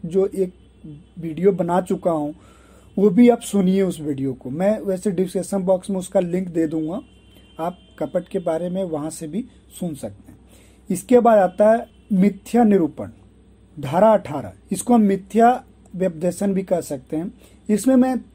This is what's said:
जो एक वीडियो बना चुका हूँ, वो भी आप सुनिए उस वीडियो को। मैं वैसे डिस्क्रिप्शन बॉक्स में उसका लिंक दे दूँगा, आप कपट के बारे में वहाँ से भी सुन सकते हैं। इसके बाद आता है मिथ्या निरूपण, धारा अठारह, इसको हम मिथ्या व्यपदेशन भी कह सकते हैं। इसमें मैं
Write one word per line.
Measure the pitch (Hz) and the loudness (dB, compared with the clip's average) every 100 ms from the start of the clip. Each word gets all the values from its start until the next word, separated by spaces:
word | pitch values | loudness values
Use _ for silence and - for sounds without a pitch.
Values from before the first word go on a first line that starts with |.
| 170 | -4
जो | 185 196 | 0 0
एक | 196 185 - _ _ 160 147 - - | -2 -6 -6 _ _ -20 -20 -20 -12
वीडियो | 170 156 190 | -10 -2 0
बना | 180 175 180 | 0 0 0
चुका | 185 180 180 | 0 -2 -2
हूँ, | 160 147 - - - _ _ _ - | -2 -4 -8 -18 -20 _ _ _ 0
वो | 202 | 2
भी | 185 240 | 6 6
आप | 233 | 4
सुनिए | - 202 185 190 | 0 0 2 2
उस | 190 156 | 0 -2
वीडियो | 151 135 135 | -6 -6 -6
को। | 127 127 | -8 -10
मैं | 143 196 214 | -2 -2 0
वैसे | 202 185 214 | -4 -4 -4
डिस्क्रिप्शन | 175 185 190 175 196 | -2 -4 -4 -6 -4
बॉक्स | 185 185 - | -2 -2 -2
में | 190 | -8
उसका | 180 196 | -4 -2
लिंक | 175 180 185 | -2 -2 -4
दे | 165 160 | -2 -2
दूँगा, | 160 156 196 - _ _ _ _ - | -4 -6 -8 -12 _ _ _ _ -10
आप | 165 180 _ - | -10 -10 _ -10
कपट | 147 185 175 | -6 -6 -6
के | 190 | -6
बारे | 175 160 175 | -4 -4 -4
में | 185 | -6
वहाँ | 190 156 156 | -6 -6 -8
से | 156 147 | -10 -10
भी | 175 262 - _ | -10 -10 -16 _
सुन | - 180 | -10 -10
सकते | 143 110 101 - | -8 -12 -16 -20
हैं। | - _ _ _ _ - | -20 _ _ _ _ -8
इसके | 180 - 240 | -8 4 4
बाद | 233 214 | 6 6
आता | 185 - 214 | 4 4 4
है | 226 - _ _ | 4 -2 _ _
मिथ्या | 190 202 196 - 233 | 2 2 0 -2 2
निरूपण, | 226 196 151 - 98 - _ _ _ _ _ - | 4 4 2 -4 -14 -16 _ _ _ _ _ -12
धारा | 139 165 214 | -4 2 4
अठारह, | 208 - 147 104 - _ | 4 0 -8 -10 -16 _
इसको | 180 - | -6 2
हम | 240 | 4
मिथ्या | 208 196 196 214 233 247 - _ _ | 4 0 -2 2 4 4 -4 _ _
व्यपदेशन | 180 190 160 175 175 202 | -4 -4 -2 -4 -4 -2
भी | 190 | -2
कह | 190 175 | -2 -4
सकते | - 139 - 156 | -4 -10 -8 -8
हैं। | 180 - - _ - | -8 -12 -20 _ -4
इसमें | 208 262 262 | -2 2 2
मैं | 262 247 - | 2 -2 -8